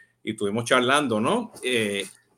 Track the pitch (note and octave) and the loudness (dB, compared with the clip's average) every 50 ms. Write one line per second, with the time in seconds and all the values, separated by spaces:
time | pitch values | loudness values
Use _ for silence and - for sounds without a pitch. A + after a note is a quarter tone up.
0 | - _ _ _ - A2 G#2+ - G#2+ G2+ G2+ A#2+ A#2 A#2+ C#3 B2+ B2 B2 C#3 D3 | -20 _ _ _ -8 -8 -6 -4 -4 -2 -2 -2 0 2 2 4 4 4 2 2
1 | D3 B2+ A2 G#2+ A2+ C#3+ G3+ B3 A#3 - - - - B2+ B2+ A2+ A2 G#2 G2+ G2+ | 2 0 0 0 0 0 0 -2 -4 -6 -12 -8 -4 -2 0 0 0 0 -2 -4
2 | F#2+ - - _ _ _ _ | -6 -8 -12 _ _ _ _